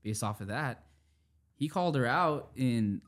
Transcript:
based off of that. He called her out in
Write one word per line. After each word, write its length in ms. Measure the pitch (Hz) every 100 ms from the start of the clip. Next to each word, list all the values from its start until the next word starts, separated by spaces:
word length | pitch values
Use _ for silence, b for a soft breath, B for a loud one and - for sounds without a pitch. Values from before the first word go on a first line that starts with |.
based 200 | 107 107
off 200 | 107 107
of 60 | 101
that. 360 | 120 143 113 - b b b b _ _
He 140 | _ 147
called 280 | 196 180 143
her 80 | 120
out 440 | 151 165 147 - -
in 440 | 127 117 104 98